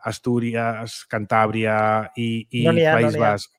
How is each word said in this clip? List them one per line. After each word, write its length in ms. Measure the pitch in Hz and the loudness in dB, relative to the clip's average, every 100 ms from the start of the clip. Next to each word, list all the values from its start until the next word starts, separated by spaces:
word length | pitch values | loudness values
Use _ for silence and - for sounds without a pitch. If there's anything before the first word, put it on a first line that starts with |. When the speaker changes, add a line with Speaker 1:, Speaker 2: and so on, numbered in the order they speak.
Speaker 1:
Astúries, 1000 | 113 110 123 120 117 113 117 113 117 - - | -10 -6 -4 -2 -2 -4 -4 -6 -10 -14 -8
Cantàbria 1040 | 110 104 113 110 110 110 107 107 110 107 - | -8 0 2 2 0 0 2 2 0 -2 -6
i, 300 | 117 113 110 | -4 -4 -6
i 140 | 123 160 | 0 2
Speaker 2:
No 80 | |
n'hi 100 | 165 156 | 4 4
ha, 80 | |
no 80 | 156 | 4
Speaker 1:
País 120 | 117 113 | 2 2
Speaker 2:
n'hi 60 | |
ha. 100 | 110 | 0
Speaker 1:
Basc. 200 | 104 - | 0 -4